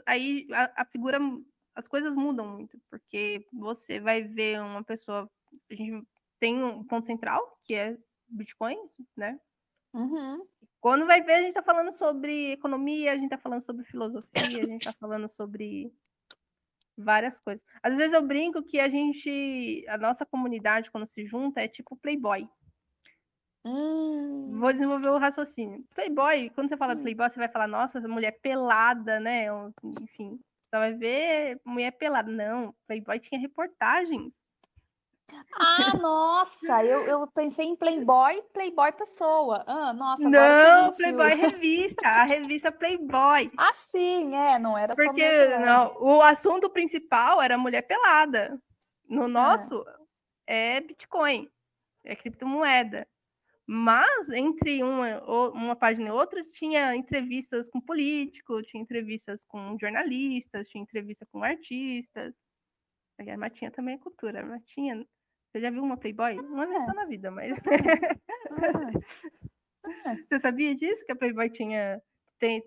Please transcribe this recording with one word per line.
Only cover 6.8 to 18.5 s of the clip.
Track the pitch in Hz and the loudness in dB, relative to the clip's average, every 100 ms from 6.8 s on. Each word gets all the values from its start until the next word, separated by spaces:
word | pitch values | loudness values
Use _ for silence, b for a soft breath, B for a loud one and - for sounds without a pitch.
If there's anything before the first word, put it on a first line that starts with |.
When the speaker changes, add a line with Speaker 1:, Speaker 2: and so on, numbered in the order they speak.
Speaker 1:
ponto | 220 233 233 | -6 -6 -4
central, | 226 226 320 494 _ | -8 -4 -4 -4 _
que | - 214 | -8 -6
é | 214 233 _ _ - | -6 -8 _ _ -16
Bitcoin, | 226 208 - 226 415 381 - 254 - | -14 -14 -8 -8 -8 -14 -20 -20 -10
né? | 208 277 _ _ _ _ _ | -10 -10 _ _ _ _ _
Speaker 2:
Uhum. | 226 254 311 269 302 381 _ _ _ | -8 -6 -6 -8 -12 -14 _ _ _
Speaker 1:
Quando | 233 269 330 | 0 2 6
vai | 349 | 6
ver, | 339 | 6
a | 339 | 2
gente | 359 | 2
tá | 359 | -2
falando | 339 339 349 | 0 0 0
sobre | 349 320 277 294 294 285 | -2 -2 -2 -6 -6 -6
economia, | 277 285 269 277 302 294 | -6 -6 -4 -4 -2 -2
a | 277 | -2
gente | 277 | -4
tá | 269 | -8
falando | 262 240 | -8 -8
sobre | 240 240 240 | -8 -12 -12
filosofia, | 247 220 233 - - 247 240 | -10 -8 -10 -8 -4 -4 -4
a | 226 | -6
gente | 226 | -6
tá | 226 | -10
falando | - 214 214 214 | -10 -8 -8 -8
sobre | - 208 208 208 196 233 _ _ _ _ - _ _ _ _ _ - | -10 -12 -10 -10 -10 -12 _ _ _ _ -20 _ _ _ _ _ -8
várias | 214 214 240 262 | 2 2 0 -8
coisas. | - 202 _ b | -12 -12 _ b
Às | 247 269 | -2 0
vezes | 320 | 4
eu | 320 | 2
brinco | 277 277 339 | 2 -2 -2